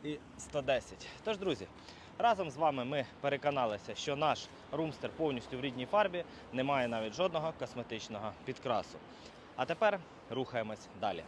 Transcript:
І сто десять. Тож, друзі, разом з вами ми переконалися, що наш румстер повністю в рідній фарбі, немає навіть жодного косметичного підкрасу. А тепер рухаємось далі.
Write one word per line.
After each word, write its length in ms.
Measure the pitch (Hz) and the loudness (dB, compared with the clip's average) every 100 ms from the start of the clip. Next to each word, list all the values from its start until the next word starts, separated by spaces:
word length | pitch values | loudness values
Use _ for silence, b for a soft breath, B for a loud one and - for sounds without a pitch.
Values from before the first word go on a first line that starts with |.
І 140 | 147 147 - - | -4 -6 -8 -14
сто 240 | - 147 | -2 0
десять. 440 | 131 131 - 95 - - | 4 2 2 -12 -12 -6
Тож, 140 | 208 208 | -2 0
друзі, 280 | 190 131 95 - B B B - | 0 0 -2 -10 B B B 2
разом 320 | 233 196 165 | 4 6 2
з 60 | 131 | 4
вами 280 | 160 135 | 4 4
ми 220 | 123 147 120 - | 0 0 -2 0
переконалися, 720 | 139 135 147 139 120 101 - | 0 4 4 4 2 2 -4
що 220 | 104 - 143 | -4 -2 4
наш 320 | 151 117 - B - | 4 4 -2 B -6
румстер 380 | 143 160 139 120 | -2 -2 -2 -6
повністю 480 | - 156 127 - 127 | 0 0 0 -4 -4
в 20 | |
рідній 260 | 135 123 123 | -2 -2 4
фарбі, 380 | 202 202 175 - B B | 6 6 2 -6 B B
немає 360 | 123 135 139 120 | 0 4 4 4
навіть 260 | 113 110 | 2 0
жодного 380 | 117 185 165 160 160 | 2 2 2 0 -2
косметичного 720 | 127 120 117 113 - 104 107 - | -6 -6 -6 -6 -6 -4 -6 -6
підкрасу. 540 | - 127 131 110 - - - B B B B - | -8 -4 2 2 0 -12 -14 B B B B -4
А 100 | 127 | -2
тепер 340 | 165 214 202 - - - | 4 4 4 -6 -18 -6
рухаємось 580 | 120 127 123 110 107 - 98 | -4 -2 -2 -2 -6 -10 -2
далі. 240 | 104 87 | 0 0